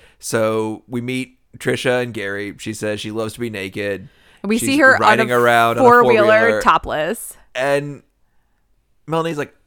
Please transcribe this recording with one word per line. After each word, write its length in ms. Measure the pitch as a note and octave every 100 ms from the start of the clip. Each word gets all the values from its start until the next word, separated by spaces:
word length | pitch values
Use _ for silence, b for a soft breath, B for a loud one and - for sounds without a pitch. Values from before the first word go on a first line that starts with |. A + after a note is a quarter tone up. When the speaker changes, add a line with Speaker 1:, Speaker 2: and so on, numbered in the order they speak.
| b b
Speaker 1:
So 680 | - A2+ A2 A2 A2 A2 -
we 140 | B2
meet 380 | B2 B2+ B2+ _ _ -
Trisha 440 | C3 B2+ C3+ B2
and 100 | B2
Gary. 400 | G#2+ G2 G2+ G2+ -
She 160 | A2+
says 260 | G#2+ G#2+ G#2
she 100 | A2
loves 240 | G#2+ A2
to 60 | A#2+
be 100 | A#2+
naked. 580 | G#2 G2 G#2+ G2+ G2 - b b b
Speaker 2:
And 80 | G3
we 80 | A3
Speaker 1:
She's 100 | -
Speaker 2:
see 100 | C#4+
her 160 | C4+ B3
on 40 |
Speaker 1:
riding 300 | G#3+ G#3+ A3
Speaker 2:
a 80 | A#3+
Speaker 1:
around 400 | A#2+ A#3 A#3 B3
on 60 |
a 40 | B3
Speaker 2:
four-wheeler 500 | A#3+ A#3+ A3+ G#3 G#3+
Speaker 1:
four-wheeler. 240 | A3+ G#3+
Speaker 2:
topless. 760 | G#3+ D#3+ - C3 D#3 A#3 - - _
Speaker 1:
And 480 | B2+ C#3 C#3+ C#3+ C3+ _ _ _ _ _ _ _ _ _ _ -
Melanie's 320 | D#3+ D#3+ D3+
like, 180 | C#3+ _